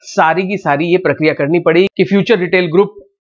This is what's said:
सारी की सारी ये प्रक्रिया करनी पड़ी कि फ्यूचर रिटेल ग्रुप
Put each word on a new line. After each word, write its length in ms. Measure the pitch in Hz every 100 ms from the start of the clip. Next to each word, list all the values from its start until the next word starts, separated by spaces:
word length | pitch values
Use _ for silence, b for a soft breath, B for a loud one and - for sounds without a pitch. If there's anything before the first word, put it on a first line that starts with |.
सारी 420 | - - 165 160
की 140 | 190 196
सारी 280 | 175 143 170
ये 120 | 180
प्रक्रिया 360 | 180 139 156
करनी 260 | 147 143 175
पड़ी 280 | 170 160 190 -
कि 60 |
फ्यूचर 360 | 185 202 185 220
रिटेल 260 | 175 185 180
ग्रुप 300 | 165 202 - - _